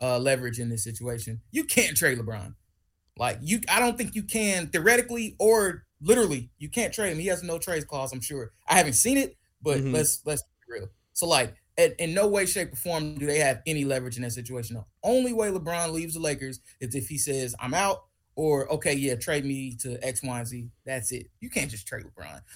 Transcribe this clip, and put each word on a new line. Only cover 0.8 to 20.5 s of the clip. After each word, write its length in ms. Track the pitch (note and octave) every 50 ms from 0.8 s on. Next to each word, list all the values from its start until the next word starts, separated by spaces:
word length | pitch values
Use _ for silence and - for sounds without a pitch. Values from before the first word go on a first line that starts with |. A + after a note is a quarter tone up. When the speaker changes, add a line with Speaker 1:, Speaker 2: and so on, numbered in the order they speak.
| -
Speaker 1:
situation. 580 | A#2 A2+ - A#2+ B2 A#2+ A#2 - A#2 A2+ A#2 - _
You 120 | - D4+ D#4+
can't 320 | - - - G#3+ E3+ D#3
trade 220 | - D#3+ D3 B2+
LeBron. 380 | A#2+ A2 A2+ A2 G#2 G2 - - - _ _ _ _ _ _ _ _ _ _ _
Like, 220 | - A#2 B2 - A#2+
you, 200 | C3 D#3 G#3+ A3+ - -
I 100 | F3+ A3
don't 180 | B3 A#3+ A#3
think 180 | A#3+ A#3 - -
you 80 | G#3+ G3+
can 440 | - - A3 G#3+ G3+ F#3+ F3+ E3 D3
theoretically 680 | - E3+ D#3 G#3+ A#3+ A#3+ A#3+ A#3+ A#3+ A#3 A3 G#3 - -
or 460 | G3 A3 A3+ A3 G3+ F#3 - G#2 - _ _ -
literally. 500 | C#3+ E3+ A#3 B3+ A3+ F3 D3 B2+ A#2+ - _
You 120 | - D3 D3+
can't 240 | - A#3+ A3 F3 -
trade 180 | - G#3 F#3+ D#3+
him. 60 | D#3
He 80 | E3+
has 160 | F#3+ F3+ F3 F3
no 140 | F3 E3
trade 300 | E3 - F#3 E3+ D#3 C#3+
clause, 240 | - D3+ C#3 C3 C3+ C3
I'm 80 | B2+
sure. 300 | A2+ - D3 C3+ A#2 A#2+ - _ _
I 80 | - D#3+
haven't 180 | F#3+ E3+ D3 B2
seen 240 | - - A3+ C4+
it, 200 | C#4 C4+ - - _ _ _ _ _
but 160 | - D3+ C#3
Speaker 2:
Mm-hmm. 160 | C#3 C3+ C3+ B2+
Speaker 1:
let's, 280 | D#3 D3+ C#3+ - - -
let's 160 | D3+ D3+ - -
be 300 | _ _ _ _ - A#2+ G#2
real. 100 | G2+ G2 - _ _ _ -
So, 140 | - F3
like, 280 | E3 D#3+ C3+ B2 G#2 - - _ _ _
at, 200 | - E3+ D#3 - -
in 140 | E3+ D#3+ E3
no 140 | F#3+ G#3
way, 180 | G#3 G3+ G3+ F#3+
shape, 280 | F3+ - G3 F3 - -
or 20 |
form 400 | - - F3 E3 D#3 D#3 D3+ D3+
do 100 | C#3+ D3
they 140 | D3 D3 D#3
have 220 | D3 C3+ B2+ - -
any 200 | E3 D#3 D3+ C#3
leverage 320 | C#3 C3+ C3 B2+ B2+ A#2
in 60 | B2 B2+
that 80 | A#2+
situation. 440 | G#2+ - A#2+ A2+ B2+ B2 A#2 A2+ A#2
The 80 | A2+ G#2+ - _ _ -
only 280 | G3 A#3+ C4 B3+ B3 A#3
way 160 | A3 G#3+ G#3
LeBron 420 | F#3+ F#3 D#3 E3 E3+ E3+ E3+ E3 D#3+
leaves 200 | D#3+ E3+ E3 D#3
the 60 | E3
Lakers 400 | D#3+ D3+ C#3+ C#3+ C3+ C3 B2+ - _ - - -
is 120 | C3+ A#2+ B2
if 140 | C#3 A#2
he 100 | - D3+
says, 380 | C#3 - - C3+ C3+ B2+ B2 -
"I'm 160 | - B2 B2 D3
out," 300 | F3+ G3 G3 F#3+ - - _ _ _ _ _ _
or, 340 | - D#3 D#3 D3 C#3 C3+ - D#3
"Okay, 200 | D3 - D#3+ C#3+
yeah, 220 | C#3 C#3 C#3 B2
trade 300 | A2+ - F3 D#3 D3 C#3
me 320 | C#3 C3+ C3+ C3+ C3 A#2+
to 200 | A2+ - B2+ B2 - -
X, 160 | C3 A#2+ -
Y, 180 | - C3 B2 A#2+
and 60 | A#2
Z." 240 | A#2